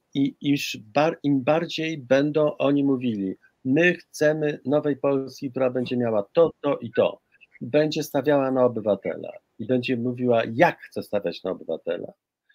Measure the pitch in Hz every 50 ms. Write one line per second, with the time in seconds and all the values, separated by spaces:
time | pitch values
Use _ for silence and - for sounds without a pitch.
0 | _ _ _ - 139 139 - _ - 143 139 139 - - - 127 117 110 107 143
1 | 151 160 170 - _ 143 143 135 123 127 151 165 170 160 - - 160 160 165 147
2 | 127 120 131 135 143 151 147 156 151 147 - - 135 135 143 143 139 139 135 127
3 | 127 123 110 101 98 95 92 - _ _ _ _ _ 131 131 151 170 180 175 170
4 | - _ _ - 156 151 156 156 151 151 147 - _ - 143 151 147 151 143 123
5 | - 139 139 135 135 131 127 - - 139 123 131 131 127 127 131 123 123 131 123
6 | 120 117 113 107 101 - _ - 165 156 - _ - 143 139 - - 117 - -
7 | 104 85 - - _ _ _ _ - _ _ _ - 127 117 147 156 156 151 160
8 | 147 - - 143 127 147 147 143 135 131 131 131 127 123 113 113 101 107 98 95
9 | - 90 80 80 85 85 - - _ _ _ _ - - 127 127 123 127 131 117
10 | 117 127 123 123 123 123 117 113 113 117 113 120 170 170 - - - - - 110
11 | 98 - - 104 - 87 82 - - 95 87 73 - - 80 80 - 85 87 87
12 | - - - _ _ _ _ _ _ _ _